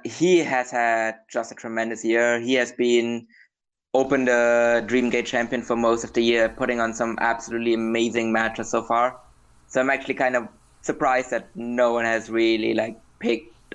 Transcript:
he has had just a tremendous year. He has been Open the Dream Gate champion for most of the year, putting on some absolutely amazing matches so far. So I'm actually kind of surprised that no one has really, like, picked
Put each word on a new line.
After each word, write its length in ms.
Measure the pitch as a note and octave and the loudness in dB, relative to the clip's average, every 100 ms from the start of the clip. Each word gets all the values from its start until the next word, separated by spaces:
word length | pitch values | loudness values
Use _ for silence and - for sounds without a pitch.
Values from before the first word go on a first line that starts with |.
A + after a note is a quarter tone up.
he 340 | A#2+ A2 F3 F3 | -10 0 4 4
has 320 | C3+ B2+ B2 | 4 -2 -2
had 460 | B2+ A#2 A2+ A2+ A2 _ | -2 0 0 -2 -6 _
just 220 | A#2+ A2+ | -6 -6
a 40 | A2 | -10
tremendous 480 | A#2 A2+ A2+ A2+ | -8 -4 -4 -4
year. 340 | A2+ A#2 A#2+ A#2+ | 0 2 4 2
He 140 | A#2+ | 0
has 180 | C3 A#2+ | 0 0
been 540 | - A#2+ A#2+ A#2 A#2 A2+ _ _ _ _ _ _ | 0 2 2 2 -4 -10 _ _ _ _ _ _
Open 320 | C3 C3+ C#3 | 0 2 2
the 600 | B2+ A#2+ A#2+ A#2+ A#2 A#2 G#2+ | 2 4 4 4 4 2 2
Dream 240 | B2 A#2+ | 0 2
Gate 160 | A#2+ A2+ | 0 -2
champion 360 | B2+ A#2+ B2 | -2 -2 -4
for 120 | A2+ | -4
most 300 | A#2 A#2 A#2 | 0 2 0
of 80 | A#2 | -2
the 100 | B2 | 0
year, 260 | A#2 A#2 A2+ | 2 2 2
putting 300 | - B2 A#2+ | 0 -4 -2
on 160 | A2+ | -2
some 240 | A2+ A#2 A2+ | -2 -4 -2
absolutely 540 | A#2 A#2 - A#2 A#2 | -2 -2 -4 -4 0
amazing 560 | A2+ A2+ A#2 A#2 A#2 A2+ | 0 0 0 0 0 0
matches 400 | A2+ A2+ A2+ A2 | 0 -2 -4 -4
so 120 | A#2 | -4
far. 360 | A2+ A#2 B2 - - _ _ _ _ | 0 0 0 -2 -20 _ _ _ _
So 140 | C3 | -2
I'm 100 | C3 | 0
actually 240 | C3+ - | -2 -4
kind 220 | C3 C3 B2 | -2 0 0
of 100 | G#2+ - _ _ | -4 -16 _ _
surprised 480 | - C#3+ C#3+ B2+ B2+ | -8 -2 0 0 -2
that 180 | A#2 - - | -6 -8 -12
no 360 | A#2+ A#2+ A#2+ | -6 0 2
one 100 | A#2 | 2
has 260 | A#2 A2+ A2 | 0 -2 -2
really, 420 | A2+ A2+ A2 A2+ | 0 2 2 0
like, 280 | A2 A2+ A2+ _ - | -2 -4 -8 _ -8
picked 340 | A2 - - - - | -4 -2 -4 -20 -12